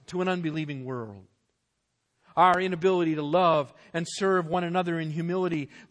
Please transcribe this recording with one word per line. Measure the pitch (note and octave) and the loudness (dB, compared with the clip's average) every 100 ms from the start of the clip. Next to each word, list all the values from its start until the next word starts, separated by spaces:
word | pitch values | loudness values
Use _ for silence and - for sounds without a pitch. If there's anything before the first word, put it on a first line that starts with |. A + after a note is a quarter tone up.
| - | -10
to | F3+ | -4
an | F3+ | -2
unbelieving | F3+ E3 D3+ D3 C#3 | -2 -4 -4 -6 -8
world. | B2+ B2+ A2+ G2+ G2 _ _ _ _ _ _ _ _ _ _ - | -8 -8 -10 -14 -20 _ _ _ _ _ _ _ _ _ _ 4
Our | F3+ F3+ | 6 6
inability | F#3 F3 F#3 F#3 E3 D3+ | 0 0 2 2 2 -2
to | |
love | D3 E3+ F3 D#3 C3+ - - | 0 4 4 4 0 -8 -10
and | E3 E3+ | -6 -6
serve | - F#3+ F#3 E3 | -2 0 2 0
one | F3 | -2
another | E3+ F3+ F3+ E3 | -2 -2 -2 -2
in | D#3+ | -4
humility | D3+ E3+ F#3 F#3 E3 C#3 - - | -4 -2 -2 -2 -2 -6 -12 -4